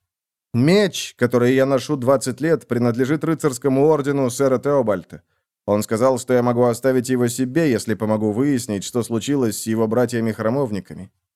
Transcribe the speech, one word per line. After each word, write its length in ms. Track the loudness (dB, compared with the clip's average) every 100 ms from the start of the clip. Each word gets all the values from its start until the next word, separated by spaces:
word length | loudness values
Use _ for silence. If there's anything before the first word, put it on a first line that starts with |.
| _ _ _ _ _
«Меч, 640 | 2 4 4 2 -2 -8 -2
который 380 | 0 2 2
я 120 | 4 2
ношу 300 | 0 -2 -2
двадцать 460 | 0 0 0 -4
лет, 260 | 0 -2 -2
принадлежит 560 | 0 0 0 0 -2
рыцарскому 640 | -2 -2 -2 -2 0 2 4
ордену 440 | 2 0 -2 -2
сэра 260 | 0 0 2
Теобальта. 640 | 0 0 0 -2 -4 -20 _ _ _ _ -2
Он 140 | -2
сказал, 340 | 0 0 2 0
что 160 | 0
я 80 | 0
могу 220 | 2 2
оставить 460 | 2 2 0 0 0
его 180 | 0 0
себе, 420 | -2 -2 0 2
если 240 | 0 -2
помогу 380 | -4 -2 0 0
выяснить, 520 | 0 0 0 -2 -6
что 200 | -4 -6
случилось 580 | -4 -4 -2 -2 -2 -4
с 60 | -4
его 200 | -2 0
братьями-храмовниками». 1200 | 0 0 0 -2 -2 -2 -2 -2 -4 -8 -16 -18 _ _